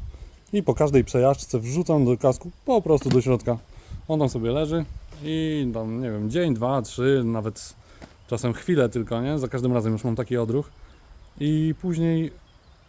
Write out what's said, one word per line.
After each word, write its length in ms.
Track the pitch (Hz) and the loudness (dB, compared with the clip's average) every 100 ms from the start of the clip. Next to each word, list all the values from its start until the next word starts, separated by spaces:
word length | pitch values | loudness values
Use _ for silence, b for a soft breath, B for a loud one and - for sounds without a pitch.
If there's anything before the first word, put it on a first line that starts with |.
| - B B B B | -4 B B B B
i 100 | 208 | 0
po 120 | 175 | 0
każdej 300 | 117 151 139 | 2 4 4
przejażdżce 540 | 117 127 127 139 - 127 | 4 4 4 2 -2 -4
wrzucam 460 | 113 147 175 156 | -2 -2 0 2
do 120 | 123 123 | 4 4
kasku 340 | 139 123 175 - | 2 2 -4 -10
po 180 | - 240 | 0 0
prostu 280 | 170 151 135 | 4 2 4
do 100 | 127 | 4
środka. 380 | 127 123 - 120 - B B B - | 4 2 0 -4 -6 B B B -4
On 100 | 156 | 0
tam 100 | 139 | 0
sobie 220 | 127 113 | 0 -2
leży 340 | 135 151 165 151 - - 156 | 0 0 -2 -4 -10 -16 -12
i 420 | 147 160 160 151 131 | -6 -4 -2 -2 -2
tam, 280 | 113 110 113 | -4 -4 -4
nie 80 | 127 | -4
wiem, 200 | 104 107 | -4 -2
dzień, 240 | 147 170 | 0 0
dwa, 280 | 120 120 139 | 0 0 0
trzy, 400 | 107 - 127 139 | -2 -2 2 2
nawet 500 | 117 113 110 107 - - B B B B - | 2 -2 -4 -8 -14 -18 B B B B -8
czasem 260 | 117 123 | -4 -2
chwilę 360 | 113 - 165 120 | -4 0 2 2
tylko, 340 | 120 107 117 | 0 -4 -4
nie? 160 | 127 151 | -2 -2
Za 100 | 127 | -4
każdym 240 | 131 127 | -2 0
razem 200 | 123 110 | 2 2
już 120 | 110 | 0
mam 120 | 123 113 | -2 -2
taki 200 | 120 123 | -2 -2
odruch 340 | 113 123 147 b b b b b b - | 0 -2 -4 b b b b b b -4
i 340 | 147 156 156 156 | 0 2 0 -2
później 500 | 185 165 165 165 160 - - _ _ _ | -4 0 0 0 -2 -8 -20 _ _ _